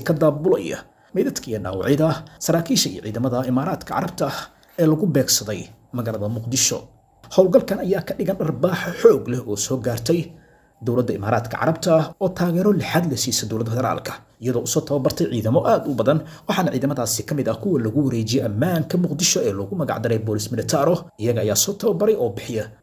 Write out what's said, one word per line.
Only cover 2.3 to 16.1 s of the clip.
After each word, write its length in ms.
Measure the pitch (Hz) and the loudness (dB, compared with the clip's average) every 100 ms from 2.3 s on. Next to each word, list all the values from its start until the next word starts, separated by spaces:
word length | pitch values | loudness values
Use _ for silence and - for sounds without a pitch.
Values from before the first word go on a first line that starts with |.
| - | -6
saraakiisha 480 | - 165 165 247 - | 0 0 2 0 0
iyo 120 | 95 | -4
ciidamada 400 | 110 110 127 120 127 | -8 -4 -2 0 0
Imaaraadka 400 | 127 160 175 - | 0 0 -4 -6
Carabta 340 | - 170 - 143 | -4 -4 -2 -4
ah 60 | - - _ _ - | -4 -12 _ _ 0
ee 80 | 160 | 2
lagu 180 | 156 190 | 4 2
beegsaday 560 | 135 - - 107 95 - - _ | 2 2 0 -2 -6 -8 -16 _
magaalada 360 | 123 113 110 104 | -6 -4 -4 -4
Muqdisho. 460 | 117 117 127 - - - _ _ _ - - | -4 -4 -2 0 -2 -8 _ _ _ 0 4
Howlgalkan 480 | 185 233 - 196 | 6 6 2 -2
ayaa 240 | 180 190 - | -2 -2 -4
ka 60 | - | -4
dhigan 220 | 170 196 | -4 -2
dharbaax 420 | 156 120 175 185 175 175 | -2 0 -2 -2 -4 4
xoog 200 | 233 - 113 | 6 6 2
leh 140 | 123 | -6
oo 120 | 110 101 | -4 -6
soo 180 | - 127 | -4 -4
gaartay 380 | 120 113 - 170 - - - _ _ _ | -2 -2 0 0 -2 -10 -20 _ _ _
dowladda 300 | 117 120 113 | -2 0 0
Imaaraadka 440 | 82 101 117 113 - | -2 0 0 0 -2
Carabta 360 | 135 160 180 160 151 - | 0 0 2 2 2 -2
oo 80 | 185 | -2
taageero 400 | 185 175 170 208 | 0 0 2 2
lixaad 340 | 185 - 160 170 | 2 2 0 0
la 80 | 117 | 0
siisa 260 | 127 - 107 | -2 -2 -2
dowladda 220 | 110 110 | -4 -2
federaalka, 400 | 117 113 82 - - - _ | -2 -2 -2 -6 -12 -16 _
iyadoo 260 | 117 120 | -2 -2
u 60 | - | 0
soo 120 | 156 - | -2 0
tababartay 400 | 143 131 - 170 | 0 0 0 0
ciidamo 320 | 120 104 160 220 | 0 2 2 4
aad 180 | 208 - | 2 0
u 60 | 123 | 0
badan, 220 | 113 | 2